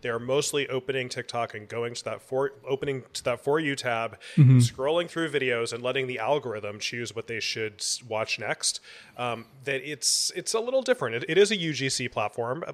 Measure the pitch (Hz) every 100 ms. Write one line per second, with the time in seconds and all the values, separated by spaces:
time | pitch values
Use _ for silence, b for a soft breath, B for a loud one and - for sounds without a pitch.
0 | 123 117 123 143 147 147 131 131 127 131
1 | 123 123 120 120 113 107 104 117 117 120
2 | 110 107 - 131 139 - - 135 143 131
3 | - - 131 117 139 156 147 135 131 113
4 | 113 101 B B 131 127 120 - 139 170
5 | 170 165 160 143 127 117 117 120 123 135
6 | 131 120 110 147 127 107 104 104 - 120
7 | 113 110 - 113 - 113 110 101 - -
8 | 120 110 110 - 110 156 - - B B
9 | B B 123 113 113 135 135 135 139 147
10 | - - - 185 - 226 240 262 254 247
11 | 120 117 - 170 208 208 165 127 135 -
12 | 123 120 104 - 117 147 -